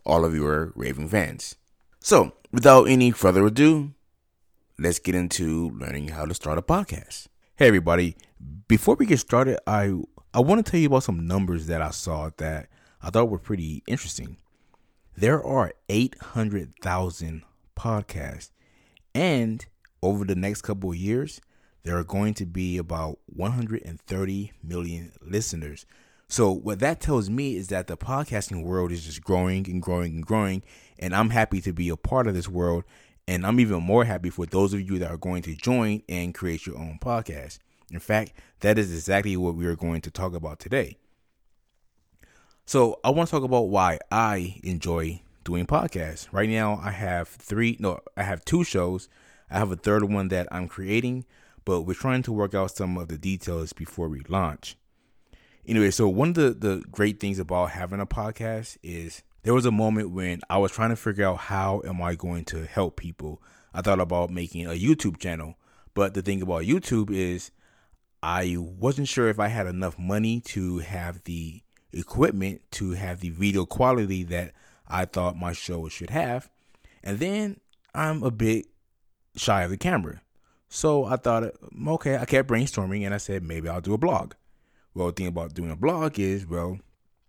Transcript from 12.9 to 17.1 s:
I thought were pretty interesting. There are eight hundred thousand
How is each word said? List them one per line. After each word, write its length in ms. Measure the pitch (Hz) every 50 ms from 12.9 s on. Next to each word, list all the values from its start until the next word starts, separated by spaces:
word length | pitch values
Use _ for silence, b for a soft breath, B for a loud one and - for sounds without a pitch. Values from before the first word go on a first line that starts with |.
| b b
I 100 | - -
thought 180 | - 113 120 117
were 100 | 104 87
pretty 420 | - - 110 92 82 78 78 - - -
interesting. 500 | 117 131 - - - - - 58 - - _ _ _ _ _ _ _ _ _ _ _ _ _ _ -
There 260 | - 95 113 147 151
are 300 | - 127 135 131 107 82 - - _ -
eight 320 | 101 110 123 131 - -
hundred 540 | - - - 117 110 107 101 101 80 62 - _
thousand 600 | - 92 87 92 92 90